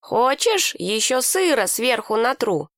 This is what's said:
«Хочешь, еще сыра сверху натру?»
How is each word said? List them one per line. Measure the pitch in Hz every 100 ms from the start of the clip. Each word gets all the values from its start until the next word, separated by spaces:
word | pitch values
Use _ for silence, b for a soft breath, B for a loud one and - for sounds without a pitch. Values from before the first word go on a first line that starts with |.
«Хочешь, | - - 247 285 - 415 -
еще | - 175 214 - 254
сыра | 254 370 359 269 185
сверху | - 247 233 - 214
натру?» | 233 262 220 170 147